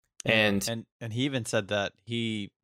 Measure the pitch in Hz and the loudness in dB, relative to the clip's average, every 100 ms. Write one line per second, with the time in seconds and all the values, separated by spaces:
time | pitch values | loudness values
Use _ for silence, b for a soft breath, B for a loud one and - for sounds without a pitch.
0 | _ - - 110 107 98 113 117 - _ | _ -4 2 4 4 2 -2 -6 -10 _
1 | 117 110 139 131 110 113 95 101 98 - | -8 -2 -2 -2 0 -2 0 0 -2 -6
2 | - 117 113 107 101 _ | -6 -4 -2 -4 -8 _